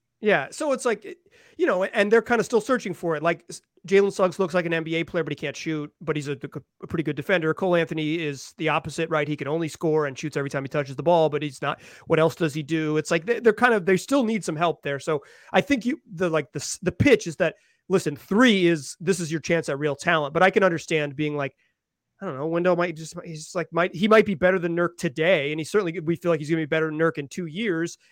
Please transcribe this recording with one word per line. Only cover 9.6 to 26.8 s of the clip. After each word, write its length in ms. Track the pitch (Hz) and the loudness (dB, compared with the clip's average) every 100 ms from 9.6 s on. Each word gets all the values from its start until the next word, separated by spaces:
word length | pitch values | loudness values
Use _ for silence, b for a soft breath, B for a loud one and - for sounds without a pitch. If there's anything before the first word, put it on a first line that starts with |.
| 160 | -4
score 360 | - 170 156 | -4 0 0
and 140 | 147 131 | 0 -4
shoots 180 | 151 143 | -8 -6
every 140 | 139 | -4
time 140 | 143 | -4
he 40 | 135 | -4
touches 280 | 151 135 139 | -4 -4 -2
the 60 | |
ball, 280 | 151 175 156 | 2 4 4
but 120 | 147 | 0
he's 200 | 147 131 | -6 -6
not, 180 | 139 - B B B | -6 -6 B B B
what 140 | 160 | 2
else 140 | 160 | 2
does 180 | - 156 | 2 -2
he 100 | 143 | -2
do? 360 | 143 160 156 156 | -4 -2 0 -2
It's 120 | 156 | 0
like, 140 | 226 | -2
they, 160 | 170 233 | 0 0
they're 140 | 233 | 2
kind 180 | 214 247 | 4 4
of, 140 | 220 170 | 4 2
they 100 | 190 | 0
still 280 | - 277 | 2 2
need 200 | 220 226 | 2 0
some 120 | 170 151 | -2 -2
help 260 | 170 147 | -2 -2
there. 180 | 151 139 | -4 -6
So 220 | 151 151 - B B | -2 -4 -4 B B
I 80 | - | 0
think 240 | - 285 233 | 2 0 0
you, 120 | 311 - | -6 -8
the, 160 | 175 180 | -4 0
like, 240 | 160 147 | 0 -2
the 80 | 151 | -6
s-, 180 | - - | -8 -6
the 100 | 170 | -4
pitch 340 | - 285 240 - | 2 6 6 4
is 100 | 156 | -2
that, 180 | 165 - _ _ - | -2 -4 _ _ -2
listen, 280 | 185 160 147 | 0 0 -6
three 500 | - 196 254 196 175 | -2 4 6 6 4
is, 320 | 165 135 - | 2 -2 -6
this 180 | 170 180 | -2 -2
is 140 | 165 | -2
your 80 | 160 | -4
chance 300 | - 170 165 | 0 -2 0
at 80 | 139 | -2
real 180 | 147 139 | -2 -2
talent. 380 | - 165 143 | 0 0 0
But 80 | 165 | 4
I 80 | 185 | 4
can 120 | 196 | 6
understand 540 | 190 165 - 160 147 139 | 2 2 -2 -2 -2 -4
being 220 | 151 147 | -4 -4
like, 160 | 139 - _ _ _ _ _ _ | -6 -10 _ _ _ _ _ _
I 40 | 190 | -10
don't 100 | 131 | -6
know, 120 | 156 | -4
Wendell 280 | 170 175 175 | 0 2 2
might 220 | 175 156 | 0 -4
just, 160 | 160 170 | -12 -14
he's 200 | 165 156 | -12 -14
just 100 | 156 | -10
like, 180 | 185 160 | -8 -4
might, 220 | 165 180 | -2 -2
he 120 | 165 208 | 0 6
might 200 | 220 208 | 6 6
be 80 | |
better 240 | 180 180 190 | 2 2 2
than 180 | 170 170 | 0 0
Nurk 220 | 175 170 | -2 -2
today. 540 | 170 127 160 180 143 | -6 0 2 2 2
And 60 | 156 | -4
he 60 | |
certainly, 340 | 156 208 180 170 | -2 0 0 -4
we 160 | 160 170 | -4 -2
feel 140 | 175 | 0
like 80 | 160 | -2
he's 120 | 147 | 0
gonna 100 | 165 | -2
be 60 | 156 | 0
better 180 | 160 | 0